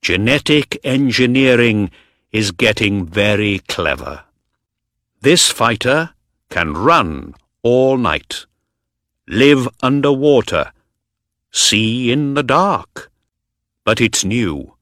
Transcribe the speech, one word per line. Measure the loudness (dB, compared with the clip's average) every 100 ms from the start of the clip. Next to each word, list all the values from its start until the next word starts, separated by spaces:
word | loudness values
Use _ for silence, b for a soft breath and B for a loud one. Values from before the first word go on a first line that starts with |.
Genetic | -2 -2 0 0 2 0 0 -8
engineering | -4 0 0 0 0 2 4 4 4 2 -2 b b b b
is | -4 -4
getting | 0 0 2 0 -2
very | -4 -2 0 0 -2 -4 -6
clever. | -4 -4 -4 -8 -14 _ _ _ _ _ _ _ _ _ _
This | 2 2 2
fighter | 0 -2 0 0 -2 -2 _ _ _ _
can | -6 -4
run | -2 2 2 0 -6 -12 -20 _ _
all | 0 2 2 0
night, | -2 -4 -6 -16 -16 _ _ _ _ _ _ _ -6
live | 2 4 4 0 _
underwater, | -2 0 0 0 2 2 2 -4 -4 _ _ _ _ _ _ _ _
see | -2 0 2 0 -2 -2
in | 0 -2
the | -2
dark. | 0 2 2 -2 -6 -20 -20 _ _ _ _ _ _ _
But | -4 0
it's | 0 0
new. | -2 -2 -2 -4 -12 _